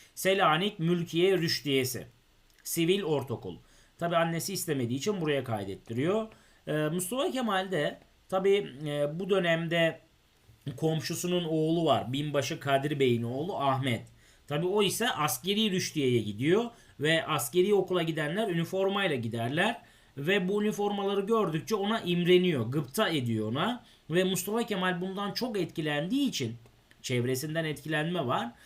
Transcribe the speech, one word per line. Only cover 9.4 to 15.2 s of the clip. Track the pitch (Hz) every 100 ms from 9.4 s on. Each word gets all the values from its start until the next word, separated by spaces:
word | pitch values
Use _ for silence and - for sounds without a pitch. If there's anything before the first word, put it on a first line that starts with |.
| 170 165 165 170 165 - - _ _ _ _ - - -
komşusunun | 160 160 - 165 180 180
oğlu | 165 160 156 170 160
var. | 113 98
Binbaşı | 135 151 143 123 160
Kadri | 143 135 143 143
Bey'in | 131 117
oğlu | 117 131 175 143
Ahmet. | 139 127 131 117 - - _ - -
Tabi | 151 180
o | 208
ise | 190 - 240
askeri | 175